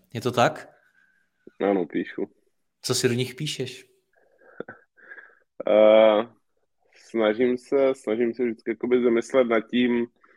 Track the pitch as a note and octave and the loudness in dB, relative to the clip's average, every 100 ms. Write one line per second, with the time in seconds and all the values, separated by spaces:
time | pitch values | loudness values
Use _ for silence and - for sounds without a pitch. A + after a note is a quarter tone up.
0 | _ A#2 B2 A#2 C#3 - - _ _ _ | _ -6 -4 2 2 0 -14 _ _ _
1 | _ _ _ _ - _ G2 G2 E2 F2+ | _ _ _ _ -20 _ -2 0 -2 -6
2 | - - G2 _ _ _ _ _ - B2 | -8 -10 -12 _ _ _ _ _ -6 -2
3 | B2 A#2+ B2 - D3+ - B2 - - _ | -2 -2 -6 -8 -10 -8 -10 -12 -20 _
4 | _ _ _ _ - - - - _ _ | _ _ _ _ -20 -20 -20 -20 _ _
5 | - - - _ _ _ - G#2 G#2+ A2 | -20 -20 -20 _ _ _ 0 4 6 8
6 | A2 G#2+ A#2+ _ _ _ _ _ _ _ | 6 4 -2 _ _ _ _ _ _ _
7 | - A2+ G#2+ G#2+ B2 B2 - C#3 C3+ C3 | -10 -2 -2 0 0 -2 -2 0 0 -2
8 | - A2 A#2+ A#2 B2 A2+ - A2 B2 B2 | -6 -2 -4 -2 -6 -6 -10 -8 -2 0
9 | A#2+ A#2 - C3+ A#2+ A2+ - B2 B2 A#2+ | 2 0 0 0 2 0 -2 -2 0 0
10 | A#2+ _ _ | -4 _ _